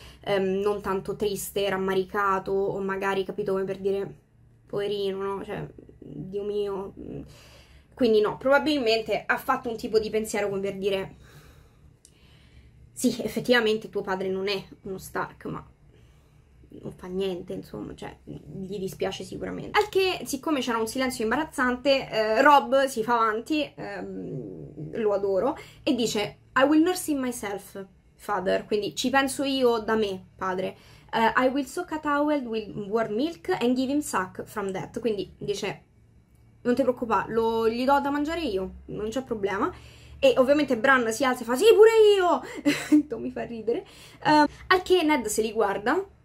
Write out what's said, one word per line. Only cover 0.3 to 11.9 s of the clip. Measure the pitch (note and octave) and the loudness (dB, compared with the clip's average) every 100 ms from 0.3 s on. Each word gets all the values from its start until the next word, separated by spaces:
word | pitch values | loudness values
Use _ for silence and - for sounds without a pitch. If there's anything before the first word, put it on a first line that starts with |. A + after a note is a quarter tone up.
| G3+ F#3+ F#3+ | 0 0 0
non | G3+ G#3 | 0 -2
tanto | G3+ F#3+ F#3+ F#3+ | -4 -4 -4 -4
triste, | G#3 F#3+ - - G3 | -2 -4 -6 -4 -2
rammaricato, | F#3+ F#3+ F#3+ F#3+ G#3 G3+ F#3+ F#3 | 0 0 0 -2 0 0 0 0
o | G3 G3 G3 | -2 -2 -2
magari, | F#3+ F#3+ G3 F#3+ | -4 -4 -2 -2
capito, | F#3+ G3 G#3 | -4 -4 -2
come | F#3+ F#3+ | -2 -2
per | F#3+ | -4
dire, | G3 G3 G3 - _ _ _ _ _ | -4 -4 -6 -12 _ _ _ _ _
"Poverino", | G3+ G3+ G#3 G3 F#3+ | -6 -4 -4 -4 -4
no? | G3 G3 G#3 | -6 -6 -8
Cioè, | F3+ D3 - - - | -10 -10 -14 -20 -20
"Dio | - - F#3 G3 | -16 -14 -10 -8
mio". | G3+ G#3 G3+ F#3+ G3 - - C#3 - - - - - - _ | -4 -4 -4 -4 -8 -12 -12 -12 -14 -18 -20 -20 -20 -20 _
Quindi | - B3 G#3+ | 0 4 4
no, | G#3 - | 2 0
probabilmente | B3+ C#4 C4 D4 A3+ A3+ A3 G3+ - | 2 2 4 0 2 0 0 -4 -2
ha | B3 | -4
fatto | - B3+ B3 | -2 -2 -4
un | A3+ | -8
tipo | A#3+ G#3+ | -2 0
di | G#3+ | 0
pensiero | G#3+ G#3+ G#3+ G3+ | -2 -2 -2 -2
come | G3 | -2
per | G3 G3 | -4 -4
dire, | F#3+ F#3+ F#3 - - - - - - _ - | -2 -2 -4 -12 -20 -20 -20 -20 -20 _ -20